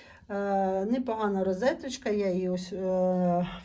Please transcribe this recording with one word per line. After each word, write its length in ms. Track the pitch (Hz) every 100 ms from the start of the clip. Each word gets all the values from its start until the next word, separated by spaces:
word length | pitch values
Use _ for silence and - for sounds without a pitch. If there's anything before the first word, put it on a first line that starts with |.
| - - -
е, 560 | 202 202 196 190 190
непогана 600 | 202 262 247 220 208 190
розеточка. 680 | 190 185 254 330 277 - 220
Я 200 | 208 196
її 180 | 180 185
ось, 240 | 180 180
е, 720 | 185 185 185 185 185 180 175 180 -